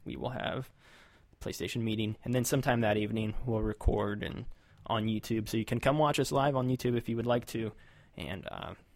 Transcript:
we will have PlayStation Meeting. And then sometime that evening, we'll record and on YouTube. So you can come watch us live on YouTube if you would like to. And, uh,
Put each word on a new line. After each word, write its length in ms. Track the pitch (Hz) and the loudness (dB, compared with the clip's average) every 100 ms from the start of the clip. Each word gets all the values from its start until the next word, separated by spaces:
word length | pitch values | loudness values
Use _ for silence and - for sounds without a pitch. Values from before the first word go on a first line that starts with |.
we 120 | - - | -8 -6
will 140 | - | -6
have 380 | 131 - - 131 - - - - - - - | -4 -4 -4 -6 -16 -20 -20 -20 -20 -20 -12
PlayStation 400 | - - 90 117 | -10 -6 -4 -2
Meeting. 360 | 113 110 107 104 | -2 0 -2 -4
And 120 | - | 0
then 100 | 123 | 0
sometime 380 | 123 139 131 120 | 2 2 2 4
that 160 | 110 104 | 4 4
evening, 340 | 104 110 107 110 123 | 2 0 -2 -2 -2
we'll 160 | 110 | 0
record 600 | 110 104 - 104 104 104 | 0 2 2 2 0 -2
and 220 | 90 - - - - - - | -4 -6 -10 -12 -20 -20 -2
on 200 | 113 110 | 0 2
YouTube. 420 | 107 - 113 107 | -2 0 -2 0
So 80 | 117 | -2
you 80 | |
can 160 | 107 117 | 0 2
come 160 | 139 147 | 2 4
watch 240 | 151 147 | 4 4
us 100 | 131 | 2
live 220 | 143 143 | 2 2
on 140 | 135 127 | 2 2
YouTube 300 | 127 123 120 | 2 2 0
if 100 | 117 | 0
you 80 | 117 | -2
would 100 | 117 | 2
like 200 | 123 120 | 2 0
to. 260 | 117 110 - - - - - | -4 -4 -8 -20 -20 -20 -12
And, 280 | 76 92 - | -8 -8 -8
uh, 240 | 50 - 87 - | -10 -10 -12 -10